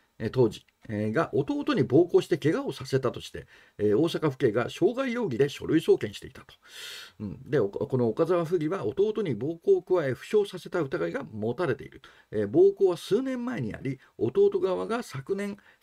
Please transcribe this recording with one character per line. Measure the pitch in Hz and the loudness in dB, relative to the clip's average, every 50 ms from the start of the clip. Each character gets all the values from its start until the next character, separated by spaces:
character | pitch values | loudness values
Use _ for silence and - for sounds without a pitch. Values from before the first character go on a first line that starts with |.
| _ _ _ _ | _ _ _ _
え | 117 | -6
ー、 | 107 | -4
当 | - 131 123 107 | 2 2 2 2
時、 | - - _ _ _ _ _ - | 2 -4 _ _ _ _ _ -8
え | 110 104 107 | -4 -2 -2
ー、 | 107 110 | -2 0
が | 151 165 - - | 0 -2 0 0
弟 | 131 151 - 285 294 285 - 285 | -2 -2 -2 -2 -4 -2 -2 0
に | 196 123 | 0 2
暴 | - 127 156 180 | 4 6 4 4
行 | 175 - 185 | 6 4 2
し | 175 - | 2 2
て | 180 | -2
怪 | - - 156 165 | 0 0 0 0
我 | 262 277 | 0 -2
を | 233 139 | -6 -8
さ | - 127 | -10 -8
せ | - 135 131 | -2 -2 0
た | 131 117 | 0 0
と | - 113 | -4 -4
し | - - | -14 -12
て、 | _ - - _ - - - _ _ - | _ -14 -16 _ -20 -20 -20 _ _ -2
え | 104 107 101 | 2 2 4
ー、 | 113 | 4
大 | 160 165 | 2 2
阪 | - 170 156 151 | 0 0 0 0
府 | 135 - | 0 2
警 | 143 117 101 | 2 2 2
が | 123 113 | 2 -2
傷 | 123 - - 165 214 240 | -2 -2 0 0 2 2
害 | 247 269 262 226 | 0 -2 -2 -2
容 | 247 240 175 | -2 -2 -2
疑 | 117 104 | 2 0
で | - 110 | 0 0
書 | - - - | 0 -8 -4
類 | 87 135 165 | 0 0 0
送 | - - - - | 4 4 2 2
検 | 123 104 - | 2 -6 -8
し | - | -10
て | - | -16
い | - | -16
た | - - - | -18 -18 -20
と。 | _ - _ _ - - - - - - - - - _ _ | _ -20 _ _ -20 -18 -16 -16 -14 -14 -16 -16 -18 _ _
う | 107 | -10
ん、 | 98 - - 135 - | -10 -10 -10 -10 -2
で、 | 139 139 | 0 0
お-、 | 104 101 | 0 0
こ | - - - - - | -2 -4 -6 -2 0
の | 123 120 113 | 0 2 0
岡 | 107 - 165 | 2 0 0
沢 | 151 185 170 170 | 2 2 0 0
府 | 151 185 175 | 0 0 0
議 | 151 147 | 0 0
は | 190 190 123 | -4 -2 -4
弟 | 107 - - 202 220 214 226 208 | -6 0 0 0 0 0 -2 -2
に | 165 120 | -2 -2
暴 | 101 123 151 170 | -4 -4 -6 -6
行 | 165 - 202 196 180 | -4 4 4 4 4
を | - | 4
加 | - 185 180 151 | 0 0 2 2
え | 135 117 | 0 -2
負 | - - | -4 -6
傷 | - - 208 202 | 0 2 2 2
さ | 202 - 175 | 2 -4 -12
せ | - 190 | -14 -6
た | - 180 | -2 -2
疑 | 151 135 160 151 170 170 | -2 -2 -2 -2 -2 -2
い | 190 | -4
が | 269 262 | -6 -8
持 | - 110 104 104 113 123 | -8 -8 -4 -4 -4 -2
た | - 180 | -2 0
れ | 143 123 | -2 -2
て | - - | -2 -4
い | - | -16
る。 | - - _ - - - _ _ | -18 -20 _ -20 -20 -20 _ _
え | - 107 104 | -4 -2 -2
ー、 | 101 | 2
暴 | 107 151 190 196 196 | 6 6 6 6 6
行 | - - 185 | 6 2 2
は | 175 | 2
数 | 165 - - 180 233 269 | 2 -2 0 0 0 0
年 | 262 262 247 240 | -2 -4 -4 -4
前 | 247 247 220 | -6 -6 -4
に | 117 104 - | -6 -6 -6
あ | - 82 | -6 -6
り、 | 135 135 - _ _ _ - | -6 -8 -8 _ _ _ -2
弟 | 107 120 - 196 202 202 202 185 | -2 0 4 4 4 4 4 2
側 | 185 190 180 185 190 | 0 0 0 -2 -2
が | 185 220 247 233 | -4 -4 -4 -4
昨 | - - 135 135 - 196 | -6 -10 -12 -6 -6 -4
年 | 196 202 202 202 - _ _ _ _ | -4 -4 -6 -8 -10 _ _ _ _